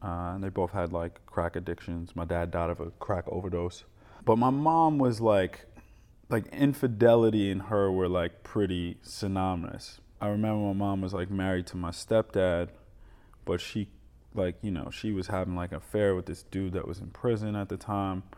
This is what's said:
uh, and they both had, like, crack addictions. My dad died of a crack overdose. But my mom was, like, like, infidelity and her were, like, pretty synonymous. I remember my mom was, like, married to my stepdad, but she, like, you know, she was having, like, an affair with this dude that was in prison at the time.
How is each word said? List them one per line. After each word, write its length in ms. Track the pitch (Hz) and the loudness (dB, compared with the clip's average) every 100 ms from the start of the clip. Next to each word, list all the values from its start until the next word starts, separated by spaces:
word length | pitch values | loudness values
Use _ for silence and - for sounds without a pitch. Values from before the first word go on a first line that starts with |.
uh, 300 | 104 87 87 95 | -8 -6 -6 -6
and 80 | |
they 60 | 95 | -4
both 200 | 92 87 | -2 0
had, 220 | 98 87 | 0 -2
like, 320 | 85 85 - - | -2 -6 -8 -8
crack 300 | - 85 87 | -2 -2 -2
addictions. 600 | 90 85 - 85 85 87 | -6 -6 -6 -8 -6 -4
My 80 | |
dad 280 | 85 85 87 | -2 -2 0
died 180 | 85 85 | 0 -2
of 100 | 82 | -2
a 120 | 82 | -8
crack 320 | - - 92 - | -8 -4 -4 -4
overdose. 540 | 92 92 87 87 - - - - - - | -6 -4 -4 -4 -8 -18 -20 -20 -2 2
But 120 | 113 | 4
my 140 | 123 | 4
mom 480 | 135 156 165 160 151 | 2 4 6 6 4
was, 200 | 127 110 | 2 2
like, 460 | 113 101 90 - - - - - - - - | 4 4 2 -4 -18 -20 -20 -20 -20 -20 -4
like, 160 | 113 - | -2 -2
infidelity 1000 | 87 143 135 131 107 117 117 113 107 98 | 2 2 2 0 6 8 8 8 4 2
and 140 | 98 | 0
her 260 | 92 107 98 | 0 2 4
were, 160 | 92 90 | 2 2
like, 360 | 90 87 - | 0 -2 -4
pretty 540 | - 110 98 90 87 - | -6 0 0 0 -4 -8
synonymous. 1000 | - - 98 95 92 90 - - - - - - | -14 -8 -4 0 0 -2 -6 -10 -14 -20 -20 -6
I 60 | 104 | -2
remember 400 | 104 110 107 101 | 0 0 0 0
my 60 | |
mom 280 | 98 101 98 | 0 0 -2
was, 140 | 92 98 | -2 -4
like, 160 | 90 | -2
married 340 | 98 95 92 90 | -2 0 0 -2
to 100 | 92 | -6
my 120 | 85 | -6
stepdad, 760 | - - 113 - 101 92 87 87 - - - - - - - | -6 0 2 2 2 2 2 -2 -8 -20 -20 -20 -20 -20 -10
but 160 | - 87 | -4 -4
she, 280 | - 110 98 - - - - 110 | -4 -6 -6 -10 -20 -20 -8 -2
like, 220 | 92 90 | -2 -2
you 80 | 104 | -4
know, 220 | 87 - | -4 -6
she 220 | - 110 | -6 -4
was 120 | 98 90 | -4 -2
having, 280 | 95 90 87 | -2 -2 -4
like, 160 | 87 | -6
an 60 | 78 | -8
affair 360 | - 107 101 | -4 2 4
with 140 | 92 85 | 2 -2
this 160 | - | -10
dude 300 | - 95 95 | -8 -4 -2
that 140 | 87 - | -4 -6
was 120 | 92 | -8
in 80 | - | -12
prison 480 | - 127 110 107 104 | -4 0 0 -2 -4
at 140 | 101 | -6
the 80 | 98 | -8
time. 440 | - 101 98 92 - | -4 -2 -2 -4 -8